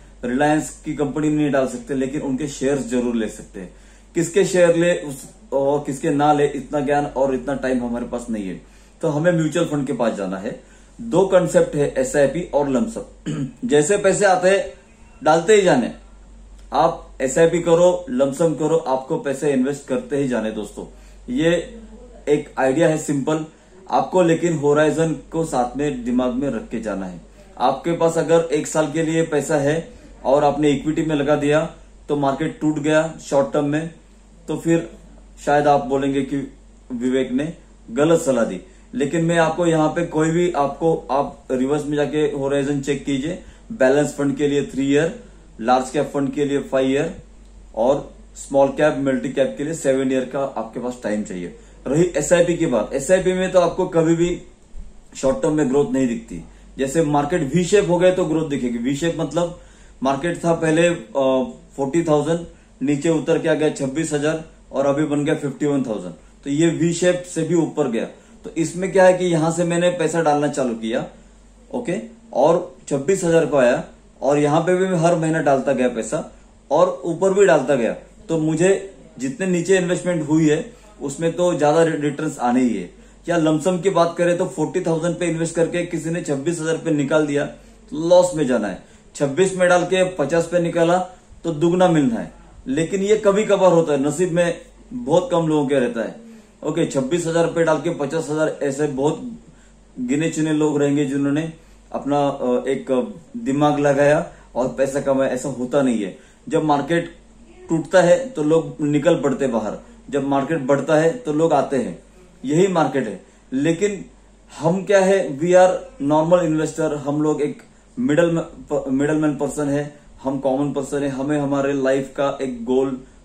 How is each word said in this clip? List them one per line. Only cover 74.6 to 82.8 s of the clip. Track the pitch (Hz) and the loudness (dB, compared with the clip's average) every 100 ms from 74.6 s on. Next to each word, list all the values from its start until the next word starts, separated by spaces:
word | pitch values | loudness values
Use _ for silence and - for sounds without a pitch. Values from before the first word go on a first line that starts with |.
पे | 170 185 | 2 2
भी | 190 | 2
मैं | 175 | 2
हर | 170 170 | 2 2
महीना | 160 160 | 0 0
डालता | 143 135 143 | 2 2 2
गया | 123 123 | 0 0
पैसा | 113 - 160 - - - _ _ | -2 -4 -6 -8 -16 -20 _ _
और | 147 185 - 175 | 2 2 0 -6
ऊपर | 156 190 | -2 0
भी | 190 190 | 4 4
डालता | 151 127 135 | 4 2 0
गया। | 107 87 - - - | 0 -4 -12 -20 -6
तो | 160 | -2
मुझे | 156 156 190 196 - - - - | 0 2 2 2 -4 -18 -20 -10
जितने | 262 - 190 | -8 -4 -2
नीचे | 175 175 190 | -2 2 2
investment | 175 175 180 170 143 | 2 -2 -2 -4 0
हुई | 160 151 | 2 2
है | 160 - - - - | 0 -4 -16 -20 -12
उसमें | 139 147 165 | -12 -4 -4
तो | 170 180 | 0 0
ज्यादा | 151 147 160 | 2 4 4
रि-, | 165 147 | 2 2
returns | 147 143 156 - | -2 -2 -6 -2
आने | 120 127 | 0 2
ही | 123 | 2
है। | 98 | -2